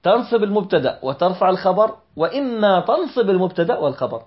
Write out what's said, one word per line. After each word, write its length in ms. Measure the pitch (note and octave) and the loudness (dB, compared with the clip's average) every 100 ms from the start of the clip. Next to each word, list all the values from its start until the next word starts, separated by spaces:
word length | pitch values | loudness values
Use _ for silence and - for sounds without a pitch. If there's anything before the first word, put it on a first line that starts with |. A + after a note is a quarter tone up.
تنصب 400 | F3 A3+ G#3 A#3 | 0 0 2 0
المبتدأ 560 | G3+ G#3 F#3+ E3+ B2+ - | 0 0 0 0 0 -4
وترفع 460 | C3 C3 F3+ F3+ F#3 | -6 -2 -2 2 0
الخبر، 460 | F#3 F#3 F#3 G#3+ - _ C#3+ | 2 0 2 0 -2 _ -4
وإما 640 | E3 C4+ C4+ A3+ G#3 F#3 | -2 -2 -4 0 2 2
تنصب 500 | - D#4 E4 B3 G3 | 2 -2 -2 -2 2
المبتدأ 480 | F#3 F3+ F3+ E3+ - | 2 0 0 -2 0
والخبر، 440 | D3 C3 B2 A#2 | -2 -2 -6 -8